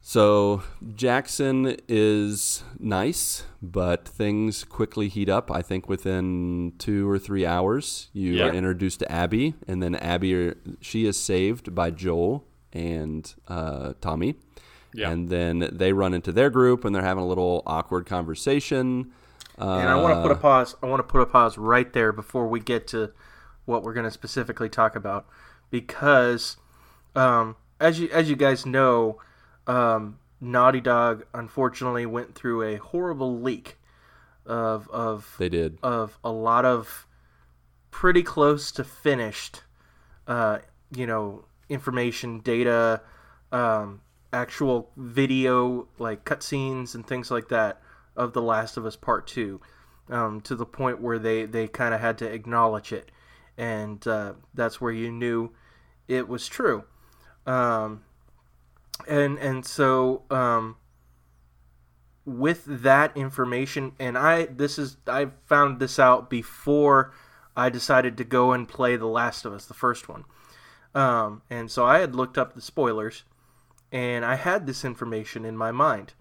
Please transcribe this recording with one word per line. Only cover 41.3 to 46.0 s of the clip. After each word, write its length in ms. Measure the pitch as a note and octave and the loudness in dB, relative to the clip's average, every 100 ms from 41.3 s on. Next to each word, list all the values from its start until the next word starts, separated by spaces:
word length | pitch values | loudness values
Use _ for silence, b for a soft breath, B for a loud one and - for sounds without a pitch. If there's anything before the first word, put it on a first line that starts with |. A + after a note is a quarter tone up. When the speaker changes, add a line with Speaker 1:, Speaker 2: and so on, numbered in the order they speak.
| G2+ - _ _ | -10 -20 _ _
Speaker 3:
information, 720 | C#3+ C#3 B2+ A#2+ A#2 B2 A2+ | -8 -4 -2 -2 -4 -10 -8
data, 600 | A2 A#2 B2 A#2 A#2 A2+ b b b b _ | -2 2 2 4 2 0 b b b b _
um, 520 | B2 A#2+ A2 G2+ G2 _ _ _ | -2 0 0 -4 -14 _ _ _
actual 600 | B2 B2 - C#3 B2 A2+ - | -6 -6 -2 0 0 -2 -16
video, 920 | B2 A#2 C3+ C3 B2+ B2+ B2 B2 - | -8 -2 2 2 4 4 2 -2 -8
like, 260 | _ | _